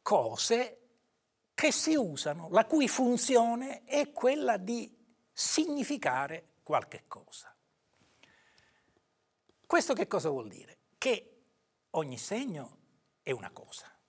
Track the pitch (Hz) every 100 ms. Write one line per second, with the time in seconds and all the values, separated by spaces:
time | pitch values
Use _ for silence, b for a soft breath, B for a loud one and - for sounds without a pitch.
0 | - 202 117 101 - 233 233 - _ _
1 | _ _ _ _ _ - 302 - - 311
2 | 202 147 156 156 165 190 220 311 262 -
3 | 247 247 - 247 233 233 262 - - 294
4 | 285 - 247 294 262 214 185 233 - _
5 | _ _ _ - - - 320 294 240 285
6 | 143 127 139 160 - _ - 147 - -
7 | _ - - - - _ _ _ _ _
8 | b b b b b b b b b b
9 | _ _ _ _ _ _ _ 339 - 262
10 | - 196 160 135 110 101 - - _ _
11 | 262 220 - _ _ _ _ _ _ 175
12 | 151 123 - 214 277 160 123 _ _ _
13 | _ _ - 127 95 - - - - _